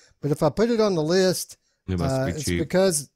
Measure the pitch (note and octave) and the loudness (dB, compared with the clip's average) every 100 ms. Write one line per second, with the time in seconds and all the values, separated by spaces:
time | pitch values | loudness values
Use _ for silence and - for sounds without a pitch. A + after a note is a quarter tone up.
0 | _ _ C#3+ D3 D#3 - A#3 A#3 G#3+ F3 | _ _ -4 0 0 2 0 2 2 0
1 | D3+ F#3 F#3 E3 - - _ _ - F2+ | 2 2 2 0 -6 -16 _ _ -6 -2
2 | E2+ C3 C3 D#2 C3+ F2 - F3+ F#3+ D3+ | 0 -2 -2 -4 -2 -2 0 2 2 0
3 | C3+ | -6